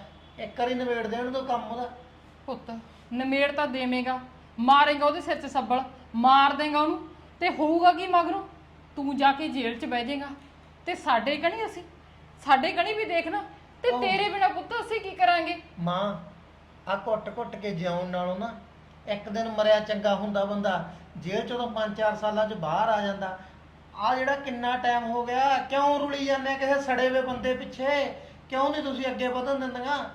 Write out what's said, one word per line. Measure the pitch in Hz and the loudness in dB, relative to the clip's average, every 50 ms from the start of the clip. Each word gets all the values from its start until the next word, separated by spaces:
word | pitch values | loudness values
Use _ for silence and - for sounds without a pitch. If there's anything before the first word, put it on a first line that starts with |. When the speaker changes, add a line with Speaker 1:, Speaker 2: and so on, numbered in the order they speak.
| - - - - - - - - | -14 -18 -20 -20 -20 -20 -14 -12
Speaker 1:
ਇੱਕ | 226 208 - - | -12 -10 -4 -2
ਵਾਰੀ | 240 247 254 | -2 0 0
ਨਿਬੇੜ | 247 254 247 240 233 214 208 | -2 -2 -2 -2 -2 -2 -2
ਦੇਣ | 220 240 247 254 | -4 -4 -4 -4
ਤੋਂ | 254 262 254 | -4 -4 -2
ਕੰਮ | 247 240 226 220 | -2 -2 -4 -4
ਉਹਦਾ। | 214 233 247 247 247 - - - - - - - - - - - | -6 -6 -6 -8 -8 -10 -14 -20 -20 -20 -20 -20 -20 -20 -16 -12
Speaker 2:
ਪੁੱਤ, | - 247 - - - 226 226 226 - - - - - 233 | -10 -10 -10 -10 -12 -12 -12 -14 -16 -20 -20 -14 -8 -6
ਨਿਬੇੜ | 247 262 269 269 277 285 285 | -4 -2 0 2 2 2 2
ਤਾਂ | 285 294 294 262 | 2 0 -2 -2
ਦੇਵੇਂਗਾ, | 247 262 254 254 254 254 247 254 254 254 254 - - - - - - - | -2 -2 -2 0 0 0 0 -2 -4 -4 -8 -12 -18 -20 -20 -14 -8 0
ਮਾਰੇਂਗਾ | 233 254 277 285 294 294 294 277 294 | 4 6 8 8 8 6 4 4 2
ਉਹਦੇ | 294 294 349 | 2 2 0
ਸਿਰ | - 330 311 - | -2 -4 -4 -4
'ਚ | - | -4
ਸੱਬਲ, | 269 - 269 240 208 247 262 262 - - - - - - | -4 -4 -4 0 0 0 0 -2 -4 -10 -18 -16 -6 -2
ਮਾਰ | 226 240 262 269 269 277 277 269 | 4 6 8 8 8 8 6 4
ਦੇਂਗਾ | 277 302 302 294 294 | 2 0 0 2 2
ਉਹਨੂੰ, | 302 320 359 330 - - - - - - - - | 2 2 0 -2 -6 -10 -16 -20 -20 -20 -6 -2
ਤੇ | 339 359 | -2 0
ਹੋਊਗਾ | 339 339 311 302 330 339 349 349 339 | 0 2 2 2 4 6 6 6 6
ਕੀ | 320 370 370 | 6 2 2
ਮਗਰੋਂ? | 359 349 330 - 392 392 381 - - - - - - - - - - | 4 4 4 2 0 -4 -6 -8 -14 -20 -20 -20 -20 -20 -20 -14 -10
ਤੂੰ | 294 277 277 285 269 | -6 -4 -4 0 4
ਜਾ | 277 277 | 4 4
ਕੇ | 277 277 311 285 | 4 4 -2 -4
ਜੇਲ੍ਹ | 247 269 240 226 233 233 | -2 -2 -2 -2 -4 -4
'ਚ | 320 | -4
ਬਹਿ | 254 247 240 240 | -4 -2 -2 -2
ਜਾਏਂਗਾ, | 247 285 277 285 269 277 - - - - - - - - - - | -4 -4 -6 -6 -8 -12 -14 -18 -20 -20 -20 -20 -20 -20 -10 -8
ਤੇ | 339 349 | -6 -6
ਸਾਡੇ | 320 - 311 254 226 202 269 294 302 | -4 0 2 2 2 2 0 -2 0
ਕਣੀ | 330 339 403 453 440 | 0 -2 -2 -2 -4
ਅਸੀਂ, | - - - 349 - - - - - - - - - - - - | -6 -8 -10 -16 -16 -20 -20 -20 -20 -20 -20 -20 -20 -20 -6 4
ਸਾਡੇ | 269 277 254 262 349 | 4 6 6 6 2
ਕਣੀ | 381 339 339 427 427 | 0 0 0 0 0
ਵੀ | 427 427 | -2 -2
ਦੇਖ | 302 349 330 311 320 | 0 0 0 0 -2
ਨਾ, | 370 415 392 - - - - - - - - | -4 -6 -6 -8 -14 -20 -20 -20 -12 -2 0
ਤੇ | 480 | 2
Speaker 1:
ਉਹ | 247 247 | 2 2
Speaker 2:
ਤੇਰੇ | 392 381 381 381 403 415 | 2 2 2 2 2 0
ਬਿਨਾਂ | 381 403 392 403 | 2 2 2 2
ਪੁੱਤ | 403 359 - - - 466 | 2 -2 -6 -6 -6 -6
ਅਸੀਂ | 453 440 440 427 | -4 -4 -4 -4
ਕੀ | 427 381 | -4 -6
ਕਰਾਂਗੇ? | - - 370 359 349 339 330 330 349 330 - - - 196 | 0 4 4 4 6 4 2 -2 -4 -6 -10 -14 -10 -6
Speaker 1:
ਮਾਂ, | 170 175 175 190 202 208 196 - - - - - - - - - - - - - - 180 | -4 -2 -2 0 -2 -2 -4 -6 -10 -16 -20 -20 -20 -20 -20 -20 -20 -20 -20 -14 -6 -4
ਆਹ | 190 196 - 220 | -4 -4 -2 -2
ਘੁੱਟ | 220 214 - 208 - 240 | -2 -2 -4 -6 -8 -8
ਘੁੱਟ | 226 - - | -8 -8 -8
ਕੇ | 196 202 208 | -8 -6 -6
ਜਿਉਣ | 185 165 180 180 175 175 180 180 | -4 -4 -2 -2 -2 -2 -4 -4
ਨਾਲੋਂ | 180 180 180 180 185 190 | -4 -4 -2 -2 -4 -4
ਨਾ | 220 233 226 - - - - - - - - - - 220 | -6 -8 -10 -12 -18 -20 -20 -20 -20 -20 -20 -14 -8 -8
ਇੱਕ | 208 202 - 220 | -6 -6 -6 -6
ਦਿਨ | 202 226 226 226 | -4 -4 -4 -2
ਮਰਿਆ | 220 214 208 214 214 214 | -2 2 4 4 4 4
ਚੰਗਾ | 214 214 208 202 202 208 202 | 4 0 -2 0 2 2 2
ਹੁੰਦਾ | 190 208 208 202 202 196 | 2 0 -2 0 0 0
ਬੰਦਾ। | 202 208 202 202 202 185 170 165 - - - - - - 151 | 0 -2 -2 0 0 0 -2 -4 -8 -12 -16 -20 -18 -16 -12
ਜੇਲ੍ਹ | 143 170 190 226 226 | -8 -4 -4 -4 -2
'ਚੋਂ | - 247 247 | -4 -4 -4
ਤਾਂ | 240 226 | -4 -4
ਪੰਜ | 214 220 214 208 202 214 | -4 -4 -4 -4 -2 0
ਚਾਰ | 220 214 208 | 0 0 0
ਸਾਲਾਂ | 208 214 214 208 214 214 208 | 0 -2 0 2 2 0 0
'ਚ | 214 | -2
ਬਾਹਰ | 175 160 151 160 190 220 226 | -4 -4 -2 0 2 2 2
ਆ | 220 208 | 2 2
ਜਾਂਦਾ। | 202 202 196 190 190 190 185 190 - - - - - - - - - - - | 0 -2 -2 -4 -6 -6 -6 -10 -14 -18 -20 -20 -20 -20 -20 -20 -20 -18 -6
ਆਹ | - 208 226 262 | -2 0 0 2
ਜਿਹੜਾ | 262 262 277 277 | 2 2 0 0
ਕਿੰਨਾ | 277 - 262 247 240 240 240 254 247 | -2 -4 -6 -6 -4 -2 -2 -2 0
ਟਾਈਮ | 247 240 240 240 233 226 | 2 2 2 2 0 -2
ਹੋ | 233 240 240 | -2 -2 -2
ਗਿਆ, | 240 247 254 269 277 269 247 | 0 0 2 4 4 2 2
ਕਿਉਂ | - - 269 277 285 285 294 285 | 0 0 0 2 4 4 2 2
ਰੁਲੀ | 285 285 277 277 269 | 0 -2 -4 -2 0
ਜਾਂਦੇ | 277 269 262 254 269 269 | 0 0 0 0 -2 -2
ਕਿਸੇ | 262 269 269 277 277 | -2 0 2 2 0
ਸੜੇ | 269 262 254 247 254 254 | 2 0 0 2 2 2
ਹੋਏ | 254 262 | 2 2
ਬੰਦੇ | 254 254 247 - 202 254 254 | 0 0 -2 -2 -2 -2 -2
ਪਿੱਛੇ? | 254 - - - - 262 277 285 285 254 - - - - - - - - - | -2 -6 -10 -8 -4 0 0 2 2 0 -2 -4 -8 -14 -18 -20 -20 -12 -4
ਕਿਉਂ | 262 262 277 294 | -2 0 0 0
ਨਹੀਂ | 294 302 302 | 0 -2 -2
ਤੁਸੀਂ | 277 247 240 262 | -4 -4 -4 -4
ਅੱਗੇ | 262 - 208 254 247 | -4 -2 -2 -2 -2
ਵਧਣ | 247 254 247 277 277 269 | -2 -2 -2 -2 -2 -2
ਦਿੰਦੀਆਂ? | 262 254 247 247 247 277 294 277 - 220 | -2 -4 -6 -6 -4 -4 -4 -4 -4 -8